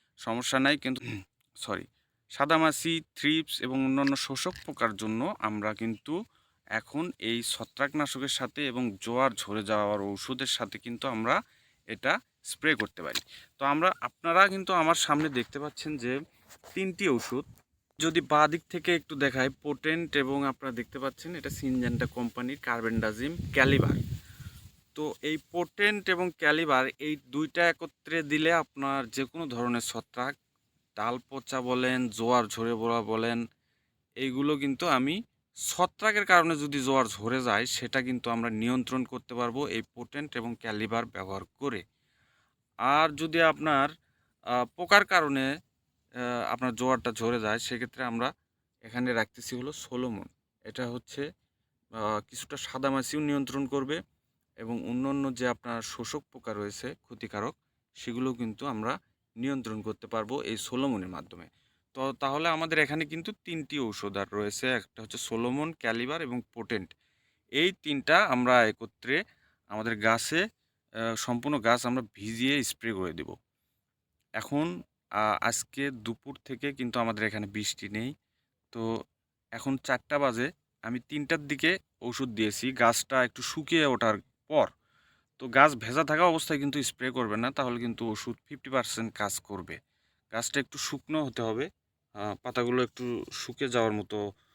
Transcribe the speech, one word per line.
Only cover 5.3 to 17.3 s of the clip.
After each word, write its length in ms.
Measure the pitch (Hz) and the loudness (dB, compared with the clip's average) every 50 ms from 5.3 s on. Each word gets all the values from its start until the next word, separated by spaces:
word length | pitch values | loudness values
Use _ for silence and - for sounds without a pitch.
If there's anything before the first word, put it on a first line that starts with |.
| - - | -4 -4
আমরা 340 | - 107 107 104 104 107 107 | -4 -4 -4 -2 -4 -4 -4
কিন্তু 500 | - 113 113 107 - - 147 160 196 233 - _ _ _ _ _ _ _ | -4 -4 -4 -4 -6 -6 -6 -6 -6 -6 -10 _ _ _ _ _ _ _
এখন 440 | - 107 113 - - - 147 175 180 - - | -6 -6 -6 -6 -4 -6 -6 -6 -6 -6 -6
এই 240 | - 110 117 117 113 | -4 -4 -2 -2 -2
ছত্রাকনাশকের 840 | - - - 113 - - - 139 139 151 151 147 - - 127 139 | -4 -6 -6 -8 -8 -4 -4 -4 -2 0 -2 -2 -2 -4 -6 -4
সাথে 400 | 135 - - 131 110 - 147 147 | -4 -4 -4 -4 -6 -6 -4 -4
এবং 300 | 131 117 127 123 113 98 95 | -4 -2 -2 -2 -2 -4 -6
জোয়ার 300 | - 113 120 127 135 131 | -6 -2 2 2 2 2
ঝরে 320 | 110 - - 101 104 110 98 | 2 -2 -8 -6 -4 -4 -2
যাওয়ার 380 | 104 107 107 104 101 104 101 | 0 2 2 2 2 0 0
ঔষধের 440 | 98 101 101 95 - 131 131 127 139 | -2 -4 -4 -6 -6 -6 -6 -4 -2
সাথে 340 | - - - 117 - - 110 | -2 -2 -2 -4 -6 -8 -12
কিন্তু 280 | - 120 117 110 - | -10 -10 -8 -6 -4
আমরা 360 | 135 117 110 110 123 156 208 - _ _ _ _ _ _ _ _ | -4 -2 0 2 2 2 0 0 _ _ _ _ _ _ _ _
এটা 320 | - 110 - - 135 185 247 - _ _ _ - | -12 -8 -2 0 0 0 0 -2 _ _ _ -12
স্প্রে 320 | - - - 147 156 147 | -12 -8 -2 0 2 2
করতে 260 | 107 107 - - 92 | 2 0 -6 -6 -8
পারি। 180 | 80 65 57 - - - - - - _ _ | -8 -6 -6 -6 -8 -10 -20 -20 -20 _ _
তো 80 | - 139 | -2 0
আমরা, 280 | 139 143 156 175 190 - - | 2 2 4 4 2 2 0
আপনারা 460 | 127 120 _ _ - 170 170 185 196 | -6 -8 _ _ 0 4 6 8 8
কিন্তু 260 | 196 190 196 180 - 185 | 6 6 0 0 2 4
আমার 220 | 170 156 165 170 | 6 6 6 4
সামনে 340 | - - - 147 151 156 156 | 4 4 4 4 4 4 2
দেখতে 300 | 131 123 117 - - 139 | 0 -2 -2 -2 -6 -8
পাচ্ছেন 380 | 147 147 - - - 151 151 | -8 -8 -10 -8 -8 -8 -6
যে 220 | 127 117 123 131 143 165 - _ _ _ - - - - - - | -4 -4 -4 -4 -4 -6 -10 _ _ _ -20 -20 -20 -16 -8 -4
তিনটি 360 | 190 190 185 175 - 202 165 | -4 -4 -2 -2 0 2 2
ওষুধ। 360 | 127 113 - - | 2 2 0 -2